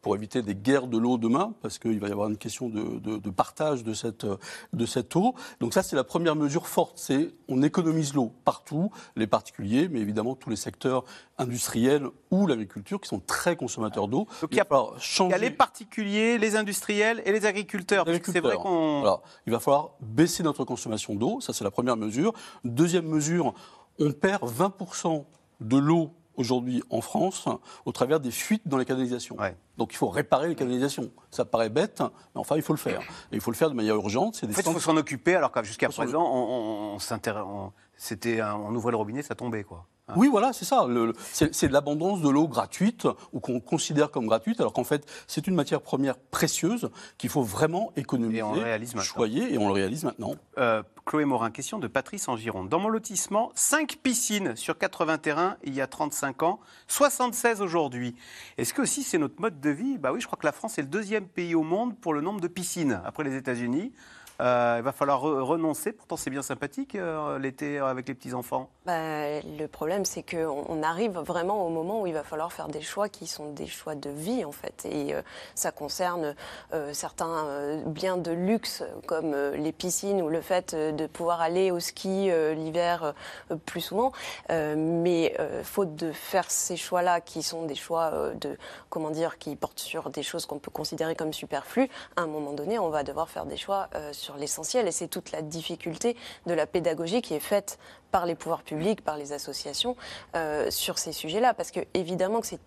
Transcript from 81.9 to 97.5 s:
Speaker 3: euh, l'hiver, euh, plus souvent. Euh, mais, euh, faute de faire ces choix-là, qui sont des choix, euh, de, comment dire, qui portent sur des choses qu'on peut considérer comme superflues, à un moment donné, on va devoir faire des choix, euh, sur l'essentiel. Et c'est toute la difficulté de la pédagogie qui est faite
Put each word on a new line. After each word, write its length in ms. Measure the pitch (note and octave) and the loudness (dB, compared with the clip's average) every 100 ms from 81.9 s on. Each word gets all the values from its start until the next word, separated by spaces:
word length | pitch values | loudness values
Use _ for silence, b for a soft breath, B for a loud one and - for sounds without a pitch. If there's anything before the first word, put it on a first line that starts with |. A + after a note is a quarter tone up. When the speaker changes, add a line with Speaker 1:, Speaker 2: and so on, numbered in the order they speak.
| - F#3+ F#3+ G3 | -6 -2 2 2
Speaker 3:
euh, 240 | E3 D#3 | 4 2
l'hiver, 580 | D#3 D#3+ E3 F3 F3 D#3 - B B - | 0 -2 0 2 0 -2 -6 B B -8
euh, 40 | D#3+ - | -8 -6
plus 140 | F3 | -8
souvent. 320 | - F#3+ C4 B B B - | -4 0 0 B B B -2
Euh, 240 | D#3+ D3+ | 0 0
mais, 600 | D3+ D#3+ E3+ E3+ E3+ E3 - | 0 0 2 2 4 2 0
euh, 240 | D3+ - | -4 -4
faute 320 | - - F#3+ | -4 -2 -2
de 160 | D3+ E3 | -2 -6
faire 380 | C#3+ - F#3+ E3+ | -6 -2 -2 0
ces 260 | - - | -4 -2
choix-là, 460 | F3 - F3+ F3+ F3 | -6 -2 2 4 2
qui 220 | E3+ D#3+ | 0 -6
sont 220 | - E3 D#3+ | -6 -4 -6
des 80 | |
choix, 340 | C3+ - E3 D#3+ | -6 -4 0 0
euh, 200 | D3+ D3 | 0 -4
de, 240 | A#2 C#3+ C#3+ B B - | -4 -6 -8 B B -10
comment 220 | E3+ D#3 | -6 -4
dire, 260 | D#3 E3 - | -2 -4 -4
qui 180 | - | -10
portent 240 | C#3 - - | -6 -6 -6
sur 300 | - D#3+ C#3+ | -8 -8 -8
des 140 | C#3+ | -8
choses 240 | C#3 E3+ - | -6 -8 -8
qu'on 120 | D3 | -10
peut 120 | - | -8
considérer 440 | - D#3 D#3+ D#3+ | -8 -8 -4 -4
comme 180 | D#3+ D#3 | -2 -4
superflues, 540 | D3+ C#3 C#3+ - - C4 B B - | -6 -6 -6 -2 0 0 B B -4
à 40 | |
un 40 | E3 | -2
moment 240 | D3+ C#3+ | -4 -6
donné, 280 | D3 D#3 A3+ | -4 -2 0
on 100 | E3+ | 0
va 140 | D3+ | 0
devoir 260 | C#3+ C#3+ E3 | -2 -4 -4
faire 160 | - | -4
des 120 | D3 C#3+ | -8 -8
choix, 300 | - G3 - | -2 -4 -2
euh, 180 | D#3 D3 C#3+ | -8 -10 -12
sur 120 | - C#3+ | -12 -8
l'essentiel. 500 | D3 - D#3+ B3+ G3+ | -6 -4 -2 0 0
Et 40 | |
c'est 180 | D#3+ E3 | -2 -6
toute 220 | F#3 - | -8 -6
la 100 | D#3 | -8
difficulté 760 | D#3 E3 - E3 E3+ D#3+ A#3 A#3 B B - | -6 -6 -6 -6 -6 -2 -2 -2 B B -2
de 60 | |
la 120 | E3 | 0
pédagogie 560 | D3+ F#3 E3 D#3+ E3+ A#3 | 2 0 0 0 0 -2
qui 120 | - | 0
est 80 | D3+ | -6
faite 360 | - | 0